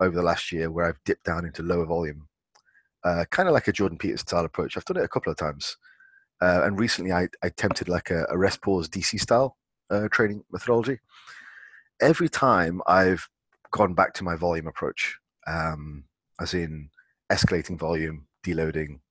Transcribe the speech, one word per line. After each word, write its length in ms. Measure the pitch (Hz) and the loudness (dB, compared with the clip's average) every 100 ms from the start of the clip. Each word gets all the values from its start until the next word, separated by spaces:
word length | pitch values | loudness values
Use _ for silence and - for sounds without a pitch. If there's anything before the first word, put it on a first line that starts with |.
over 160 | 92 85 | 0 2
the 60 | |
last 280 | 87 82 - | 2 0 -2
year 200 | 85 82 | -4 -4
where 160 | 80 85 | 0 -2
I've 180 | 80 - | -2 -2
dipped 200 | - - | -2 -2
down 200 | 85 85 | -4 -4
into 180 | - | -6
lower 220 | 82 87 80 | -2 0 0
volume, 420 | 85 82 76 76 _ _ _ _ _ _ _ 87 | -2 -2 -6 -16 _ _ _ _ _ _ _ -2
uh, 220 | 85 85 | 0 0
kinda 220 | - 185 | 0 2
like 160 | 143 - | 4 2
a 40 | |
Jordan 260 | - 98 82 | 0 -2 -2
Peters 240 | 101 - | -4 -6
style 240 | - 87 82 | -2 -2 -2
approach. 300 | - 76 - | -4 -6 -6
I've 100 | - | -6
done 100 | 180 | -2
it 80 | - | -2
a 40 | |
couple 220 | - - | -2 -2
of 60 | 76 | -4
times. 400 | 76 73 - - _ _ _ _ _ _ | -4 -6 -10 -12 _ _ _ _ _ _
Uh, 220 | 90 90 98 | 2 4 2
and 160 | 98 | 2
recently 320 | 117 - 90 | 0 0 0
I, 120 | 90 90 - | 0 0 -2
I 60 | 90 | -6
attempted, 420 | - 104 - 85 | -2 -2 -2 -2
like, 200 | 87 - | -2 -2
a, 140 | 87 78 | -2 0
a 80 | 87 | 0
rest 240 | 95 - | 0 0
pause 260 | - 95 80 | 0 0 -2
D 140 | 98 | -4
C 160 | - 104 | -4 -4
style, 400 | - 117 135 - _ _ _ | 2 4 4 -2 _ _ _
uh, 180 | 101 107 | -2 0
training 340 | - 110 104 - | 2 2 0 -10
methodology. 500 | - - 117 117 131 _ - - - - - - - _ _ | -8 0 2 0 -4 _ -20 -20 -20 -20 -20 -20 -20 _ _
Every 300 | 127 160 170 | 4 4 2
time 500 | - 135 101 82 90 - | 2 4 4 4 0 4
I've 420 | 90 92 92 - _ _ _ _ | 6 6 2 -2 _ _ _ _
gone 200 | - 101 | 2 2
back 220 | 90 95 - | 4 2 0
to 100 | 92 | -4
my 120 | 82 | -2
volume 300 | 87 82 80 | 0 -2 -4
approach, 520 | - 73 - - - _ _ - | -6 -6 -4 -6 -8 _ _ -6
um, 580 | 82 80 78 76 73 - _ _ - | -4 -4 -4 -10 -14 -16 _ _ -10
as 140 | 90 92 | -6 -4
in 340 | 82 78 73 - _ _ - | -4 -6 -14 -20 _ _ -2
escalating 480 | 98 - 90 - 87 | 2 2 2 -2 -6
volume, 480 | 80 82 80 78 71 _ | -2 -2 -4 -8 -16 _
deloading, 580 | - 80 80 78 78 71 _ | -6 -2 -2 -4 -6 -10 _